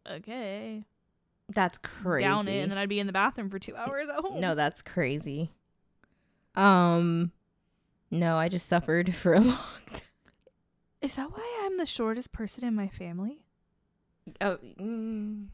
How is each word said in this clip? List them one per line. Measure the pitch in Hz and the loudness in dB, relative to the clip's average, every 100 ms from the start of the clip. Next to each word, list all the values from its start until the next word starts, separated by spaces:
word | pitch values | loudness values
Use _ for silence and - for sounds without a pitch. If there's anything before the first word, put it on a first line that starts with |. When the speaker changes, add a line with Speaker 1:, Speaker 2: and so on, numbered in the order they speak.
| - | -14
Speaker 1:
"Okay." | 160 208 254 208 202 220 220 - _ _ _ _ _ - | -14 -12 -10 -8 -10 -10 -12 -14 _ _ _ _ _ -4
Speaker 2:
That's | 214 180 - | 0 0 0
Speaker 1:
Down | - | -14
it, | - | -6
Speaker 2:
crazy. | 185 151 196 208 196 196 | 0 2 4 2 0 -2
Speaker 1:
and | 190 | -2
then | 196 | -2
I'd | 202 | -2
be | 202 | -2
in | 202 | 0
the | |
bathroom | 190 220 247 196 | 2 0 0 -6
for | 190 | -6
two | - 226 | -10 -8
hours | 240 277 294 | -6 -4 -4
at | 294 | -4
home. | 370 160 | -4 -2
Speaker 2:
No, | 185 151 | 0 2
that's | 147 - | 0 -2
crazy. | - 180 131 147 147 143 165 _ _ _ _ _ _ _ _ _ _ 190 | -6 -2 0 -2 -4 -6 -6 _ _ _ _ _ _ _ _ _ _ 6
Um, | 196 185 175 170 170 170 170 _ _ _ _ _ _ _ - | 8 8 6 6 4 2 0 _ _ _ _ _ _ _ -6
no, | 160 170 160 | 0 2 2
I | 170 | 0
just | 185 - | 0 2
suffered | 170 165 170 180 | 0 4 2 2
<laughs> | 170 | 2
for | 175 | 6
a | 170 | 8
long | 247 247 - - - | 8 4 -6 -16 -12
time. | - - _ _ _ _ _ _ _ _ - | -12 -14 _ _ _ _ _ _ _ _ -8
Speaker 1:
Is | 277 | -6
that | 269 285 | -6 -8
why | 320 480 466 | -8 -8 -4
I'm | 392 370 | -4 -2
the | 320 | -4
shortest | - 220 226 - | -2 -2 -2 -6
person | - 214 - | -8 -8 -6
in | 240 | -2
my | 214 196 | -2 -2
family? | - 175 175 208 302 _ _ _ _ _ _ _ _ - - | -8 -10 -6 -8 -10 _ _ _ _ _ _ _ _ -18 -4
Speaker 2:
Oh, | 202 180 113 - | -2 -2 -10 -10
mm, | 208 226 220 220 208 208 202 | -8 -6 -6 -6 -6 -8 -12